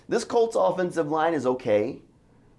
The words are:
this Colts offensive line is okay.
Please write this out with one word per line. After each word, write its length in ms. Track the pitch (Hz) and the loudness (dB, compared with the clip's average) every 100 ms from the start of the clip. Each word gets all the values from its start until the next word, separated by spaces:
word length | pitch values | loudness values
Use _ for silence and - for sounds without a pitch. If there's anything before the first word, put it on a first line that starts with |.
| - | -4
this 160 | 226 | -4
Colts 320 | - 233 226 208 | 0 0 2 2
offensive 540 | 185 175 180 156 151 | 0 0 -2 -2 -2
line 240 | 156 165 | 0 0
is 100 | 156 123 | 0 0
okay. 540 | 127 120 104 117 170 - _ _ _ _ | -2 2 2 0 -6 -16 _ _ _ _